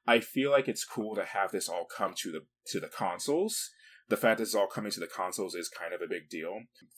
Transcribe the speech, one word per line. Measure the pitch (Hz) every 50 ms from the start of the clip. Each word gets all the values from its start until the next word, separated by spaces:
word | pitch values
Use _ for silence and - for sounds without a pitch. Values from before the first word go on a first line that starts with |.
| -
I | - 120 117
feel | - - - 131 135 139
like | 139 139 131 -
it's | 113 - -
cool | - - - 107 107 107
to | 104 90
have | - - 101 98 92 -
this | 95 - -
all | 85 87 85
come | - - - 104 92 90 -
to | - - 80
the, | 78 - _ _ _ - -
to | - 90
the | 76 -
consoles. | - - 107 92 87 90 - - 143 165 196 220 - - - - - _ - - - - _ -
The | 107 -
fact | - 113 110
that | 107 113
it's | 104 -
all | 107 101
coming | 95 - - 104 104 101
to | 95
the | 85
consoles | - - - 92 92 92 - 101 90 85
is | 87 85 -
kind | - - 85 82 90
of | 87 87
a |
big | 80 92 85 76 76
deal. | - 82 78 85 95 110 120 - _ - - - -